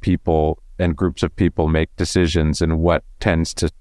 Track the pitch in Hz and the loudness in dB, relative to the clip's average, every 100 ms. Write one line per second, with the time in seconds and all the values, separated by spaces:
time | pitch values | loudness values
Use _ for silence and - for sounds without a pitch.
0 | - 90 - 80 78 78 - - 90 82 | -2 -2 0 0 0 -2 -8 -4 -2 0
1 | 92 73 92 - 90 - 78 80 80 - | -2 -2 -4 0 0 2 0 0 -2 -4
2 | 87 92 85 87 78 73 80 80 85 78 | -2 0 2 2 0 0 0 0 2 0
3 | - - 107 82 80 - 82 - | -2 -4 0 0 0 -2 -4 -4